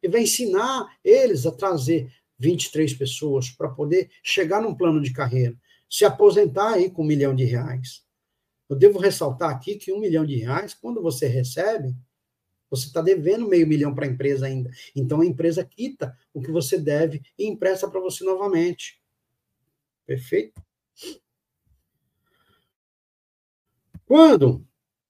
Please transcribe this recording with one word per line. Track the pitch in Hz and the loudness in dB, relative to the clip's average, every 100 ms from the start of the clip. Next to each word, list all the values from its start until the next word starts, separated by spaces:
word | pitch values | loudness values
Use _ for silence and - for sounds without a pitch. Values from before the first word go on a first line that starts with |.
E | 185 | 0
vai | 220 | 0
ensinar | 214 - 240 185 247 262 208 _ | 0 0 0 0 0 -4 -8 _
eles | 185 240 254 165 123 | 4 6 6 2 -2
a | |
trazer | 160 196 170 127 165 131 _ _ _ | -2 -2 -2 0 -2 -2 _ _ _
vinte | 131 175 - | 0 0 -4
e | |
três | 151 156 | -2 -2
pessoas | 127 131 - 151 139 127 | -2 -6 -4 -4 -2 -4
pra | - 139 | -8 -10
poder | 131 147 180 - _ | -6 -2 0 -2 _
chegar | - - 165 202 | -6 -2 0 0
num | 226 170 | -2 0
plano | 175 156 | 2 2
de | 139 | 0
carreira, | 127 131 127 120 117 _ _ _ | -4 -2 0 -2 -4 _ _ _
se | - | 2
aposentar | 208 - 202 190 190 135 208 | 2 6 4 6 2 2 0
aí | 214 185 | 2 0
com | 185 | -2
um | 151 | -2
milhão | 147 139 | 0 0
de | 131 127 | 0 0
reais. | 123 127 127 127 - _ _ _ _ _ _ _ | -2 -6 -8 -10 -16 _ _ _ _ _ _ _
Eu | 139 | 6
devo | 196 196 | 6 6
ressaltar | 190 - 151 127 165 | 0 0 -4 -2 -4
aqui | 127 - 208 | -4 -8 -10
que | - | -8
um | 196 | -6
milhão | 214 160 151 | -2 0 0
de | 131 | -4
reais, | 113 143 202 | -4 -6 -6
quando | - 233 233 | -12 -10 -6
você | 165 131 139 | -4 -2 -2
recebe, | 123 127 - 190 226 131 127 _ _ _ _ _ _ _ | -2 -4 -4 -4 -4 -6 -10 _ _ _ _ _ _ _
você | 131 - | -10 -6
tá | - | -2
devendo | 160 190 151 214 226 | 0 2 2 -2 2
meio | 175 160 | 2 2
milhão | 147 143 131 | 2 0 -2
pra | 143 | -6
empresa | 127 135 139 135 | -4 -2 -2 -4
ainda. | 131 123 - - | -6 -8 -12 -14
Então, | - 127 151 | -6 -2 0
a | 170 | 0
empresa | 139 165 165 | 0 -2 -2
quita | 170 _ 254 277 135 - _ | -6 _ -10 -8 -12 -12 _
o | 151 | -14
que | 131 | -6
você | 160 - 185 | -4 -2 -2
deve | 147 147 160 147 - _ | -2 0 0 -4 -14 _
e | 208 | -6
empresta | 190 180 185 190 | -2 -2 -2 -4
pra | 190 | -6
você | 185 - 185 | -8 -6 -4
novamente. | 185 202 180 170 170 - _ _ _ _ _ _ _ _ _ _ _ _ | -2 0 0 0 -4 -14 _ _ _ _ _ _ _ _ _ _ _ _
Perfeito? | 131 - 185 220 - - _ _ _ - - _ _ _ _ _ _ _ _ _ _ _ _ _ _ _ _ _ _ _ _ _ _ _ _ _ _ _ - _ | -10 -4 -4 -4 -12 -20 _ _ _ -20 -20 _ _ _ _ _ _ _ _ _ _ _ _ _ _ _ _ _ _ _ _ _ _ _ _ _ _ _ -20 _
Quando | 294 320 220 135 123 - _ _ _ _ | 8 8 8 4 2 -8 _ _ _ _